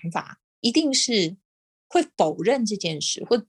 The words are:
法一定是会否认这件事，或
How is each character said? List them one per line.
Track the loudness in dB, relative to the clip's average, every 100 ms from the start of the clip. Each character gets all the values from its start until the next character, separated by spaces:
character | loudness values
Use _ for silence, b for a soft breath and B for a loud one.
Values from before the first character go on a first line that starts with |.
| -6
法 | -8 -8 -18 _ _
一 | 0
定 | 2 2
是 | 0 2 0 0 -4 _ _ _ _ _
会 | 0 0 0
否 | 0 2
认 | 0 2
这 | 0 -2
件 | -4 -4
事， | -4 -6 0
或 | 0